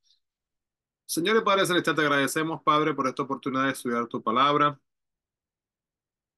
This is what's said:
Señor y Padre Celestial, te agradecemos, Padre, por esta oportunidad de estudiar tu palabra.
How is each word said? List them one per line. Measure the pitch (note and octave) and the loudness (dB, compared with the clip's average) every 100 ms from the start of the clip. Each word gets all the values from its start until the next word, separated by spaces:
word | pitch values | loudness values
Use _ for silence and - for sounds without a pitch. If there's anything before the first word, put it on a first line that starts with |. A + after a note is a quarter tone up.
| _ _ _ _ _ _ _ _ _ _ | _ _ _ _ _ _ _ _ _ _
Señor | - - F3 A3 | -10 -4 0 2
y | |
Padre | G3 G3 E3+ | 2 2 2
Celestial, | F3 E3+ D3+ | 2 0 0
te | |
agradecemos, | D3 C#3+ C3+ D#3+ D#3+ D#3 | 2 2 0 -2 -4 -2
Padre, | - D3+ D#3 | 0 2 2
por | C#3 C3 | 0 -4
esta | B2+ | -4
oportunidad | C3 C3 C#3 C3 C3+ | -6 -6 -4 -2 -2
de | |
estudiar | C3 B2+ A#2+ A#2+ | -2 -4 -4 -4
tu | A#2+ | -6
palabra. | - A#2 C#3 D3 D3 C#3+ _ _ _ _ _ _ _ _ _ _ _ _ _ _ _ | -2 0 2 2 2 -2 _ _ _ _ _ _ _ _ _ _ _ _ _ _ _